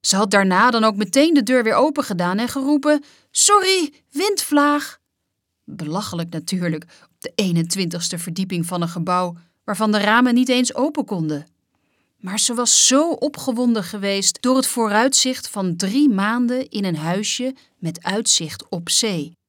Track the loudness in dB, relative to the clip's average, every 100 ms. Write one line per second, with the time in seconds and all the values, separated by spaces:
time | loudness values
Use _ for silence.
0 | -2 0 2 4 4 4 4 4 2 0
1 | 0 2 4 4 4 2 4 4 2 0
2 | -4 -2 -2 0 -4 -4 0 0 2 0
3 | -2 _ _ 0 4 4 4 2 0 _
4 | _ -4 -2 -2 0 2 4 2 -4 -16
5 | _ _ _ _ _ _ -20 -12 -6 -6
6 | -6 -8 -6 -8 -6 -4 -2 -4 -8 -20
7 | _ _ -10 -2 0 0 0 -2 -4 -4
8 | -8 -8 -8 -6 -4 -4 -4 -4 -4 -4
9 | -2 -2 -2 -8 _ _ -10 -2 0 2
10 | 4 4 4 4 2 2 0 0 -2 -2
11 | -4 -4 -4 -4 -8 _ _ _ _ _
12 | _ _ -8 -4 -2 -2 2 4 4 4
13 | 2 0 -4 -4 -6 0 0 0 -4 -6
14 | -2 0 -2 -2 0 2 0 -2 0 2
15 | 2 2 0 -4 -8 -4 -4 -2 -2 2
16 | 4 4 0 0 0 -2 -6 -4 -4 -2
17 | -2 -4 -4 -4 -6 -8 _ _ -8 -6
18 | -6 -4 0 0 -2 -10 -10 -10 -2 -2
19 | 0 -4 -6 _